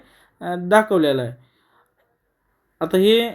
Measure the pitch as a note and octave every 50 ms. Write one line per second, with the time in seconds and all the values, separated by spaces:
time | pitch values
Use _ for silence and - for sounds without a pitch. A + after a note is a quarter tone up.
0 | - _ _ _ _ _ _ - - F3 F3 F3+ F3+ F3+ G3+ G#3+ A3 G#3+ G3+ F3+
1 | D#3 D3 C#3 C3 B2 A#2 A#2+ - _ _ _ _ _ _ _ _ _ _ _ _
2 | _ _ _ _ _ _ _ _ _ _ _ _ _ _ _ - D#3+ E3 - F#3
3 | F#3+ G#3 A3 A#3 A#3 A#3 -